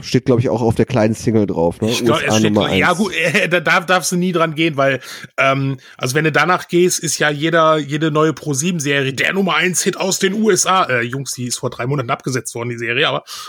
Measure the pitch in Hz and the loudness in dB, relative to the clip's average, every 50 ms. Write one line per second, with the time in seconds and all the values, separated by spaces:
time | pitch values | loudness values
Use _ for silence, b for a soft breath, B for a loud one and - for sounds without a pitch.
0 | - - - 131 - - 123 117 123 135 85 117 123 113 113 - 113 - 127 120 | -4 -2 0 0 2 2 2 2 2 2 0 2 0 0 2 2 0 0 2 2
1 | 107 110 110 - - 120 110 110 104 92 90 80 82 85 85 - 107 110 - 107 | 2 2 0 -2 -2 0 2 2 2 2 0 0 0 0 0 -2 -2 -2 -2 0
2 | 120 117 151 160 - - 107 110 110 107 104 104 95 - - 95 - 170 180 165 | 0 0 0 0 0 0 2 2 2 2 2 2 2 2 2 2 2 2 2 0
3 | 220 185 160 160 165 170 143 208 185 170 170 175 156 165 165 190 180 160 185 180 | 0 -2 -2 -2 0 0 2 0 0 2 0 0 2 2 2 2 2 2 2 2
4 | 165 - 185 175 180 185 170 170 165 160 151 147 160 165 147 135 135 135 135 127 | 2 0 0 0 0 0 2 2 0 0 0 0 0 0 2 2 2 2 0 -2
5 | B B B B B B _ - 135 135 135 139 135 135 135 131 B B B - | B B B B B B _ 0 2 2 2 2 0 -2 -4 -6 B B B -6
6 | - 127 127 156 151 160 139 147 151 170 185 165 - - 175 175 180 180 - - | -6 -2 0 0 0 2 2 2 2 2 2 0 -2 0 2 2 2 2 2 -2
7 | - 151 - - 160 151 151 143 151 165 160 165 160 160 156 156 143 135 147 151 | -4 -4 -2 0 0 0 0 -2 -2 0 2 4 4 4 4 2 0 -2 -4 -2
8 | 160 160 147 151 156 160 151 - - 151 143 127 151 185 185 165 131 143 143 139 | -2 0 2 2 2 2 0 -2 -4 -4 -4 -2 -2 -2 -2 -2 -2 0 0 0
9 | 135 135 135 123 139 156 165 196 196 175 156 151 165 185 170 - - 202 - - | 0 -2 -2 0 0 0 2 0 0 0 0 0 0 0 0 0 -2 -2 -2 -2
10 | 180 190 - - 196 190 190 220 214 220 185 175 - 165 185 190 170 - 127 120 | -2 -2 -2 0 0 -2 0 0 2 2 2 2 2 2 2 2 2 2 0 -2
11 | 117 120 123 139 135 - - - 123 123 117 - - 123 - - 117 131 143 147 | -2 -2 -4 -6 -8 -8 -8 -8 -6 -6 -6 -6 -6 -8 -6 -6 -4 -4 -4 -4
12 | 127 120 135 - - 143 123 123 - - - 117 117 120 120 117 117 113 120 131 | -2 -4 -6 -4 -4 -4 -6 -4 -6 -8 -8 -8 -8 -8 -6 -6 -6 -4 -2 0
13 | 156 143 131 147 B B B B B | 0 0 -2 -4 B B B B B